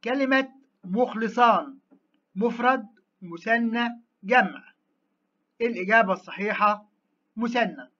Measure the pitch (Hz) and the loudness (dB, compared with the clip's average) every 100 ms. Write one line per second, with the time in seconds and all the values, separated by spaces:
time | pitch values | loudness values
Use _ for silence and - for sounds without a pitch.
0 | 226 269 262 269 262 _ _ _ 180 202 | -2 -2 2 2 0 _ _ _ -6 -2
1 | 247 220 220 226 240 190 147 - _ _ | 0 0 -4 4 4 4 0 -16 _ _
2 | _ _ _ 185 233 233 247 254 208 _ | _ _ _ -2 -2 0 0 0 -4 _
3 | _ _ 180 170 220 233 233 226 240 233 | _ _ -16 -12 -2 0 0 -2 -4 -6
4 | _ _ 190 247 196 - - _ _ _ | _ _ 2 2 2 -4 -20 _ _ _
5 | _ _ _ _ _ _ 233 226 185 226 | _ _ _ _ _ _ -4 -2 2 2
6 | 202 185 - - 208 202 208 208 _ _ | 2 -2 -6 -8 -6 0 0 0 _ _
7 | _ _ _ - 233 240 202 147 123 _ | _ _ _ -8 -4 -2 -2 -6 -18 _